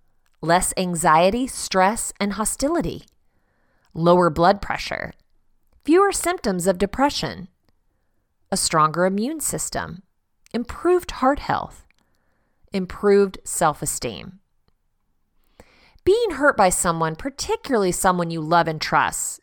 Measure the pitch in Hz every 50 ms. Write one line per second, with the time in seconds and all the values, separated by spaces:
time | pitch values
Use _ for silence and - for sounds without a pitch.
0 | _ _ _ _ _ _ _ _ - 160 165 180 180 - - - 185 180 175 160
1 | 156 175 156 160 175 190 196 240 262 254 - - - - - 190 185 190 220 226
2 | - - - - 202 202 196 190 220 - - - 262 285 339 339 - 165 - 151
3 | - _ _ _ _ _ _ _ _ _ _ _ _ _ _ _ _ _ _ 165
4 | 160 170 175 180 180 170 151 156 170 180 202 202 - - - - - - - -
5 | - - - _ _ _ _ _ _ _ _ _ _ _ _ _ _ - 302 370
6 | 403 403 381 - - 330 359 - - 233 190 180 165 190 190 180 202 196 - -
7 | 269 285 - - - 143 92 80 175 - _ _ _ _ _ _ _ _ _ _
8 | _ _ _ _ _ _ _ _ _ _ - 190 - - - 160 151 156 151 165
9 | 180 190 190 202 214 262 320 311 - - - - - - - - 82 82 165 180
10 | - _ _ _ _ _ _ _ _ _ - 220 240 - - - - 339 359 359
11 | 349 - - - - 262 285 285 - - 135 90 - - - - - _ _ _
12 | _ _ _ _ _ _ _ _ _ _ _ _ _ _ - 196 185 180 - -
13 | - 208 202 202 202 190 190 - - - - - 175 156 147 - - 143 - -
14 | - 123 104 71 55 - - - _ _ _ _ _ _ _ _ _ _ _ _
15 | _ _ _ _ _ _ _ _ _ _ _ - - _ _ _ _ _ _ _
16 | _ - 392 466 480 427 320 - 285 285 269 - 202 185 180 - - 180 165 165
17 | 165 160 160 - - 277 269 - - - 427 440 - - 269 220 196 185 170 -
18 | - 190 185 175 175 165 165 165 156 151 175 170 165 165 156 156 - - - 151
19 | 131 85 - - - - - -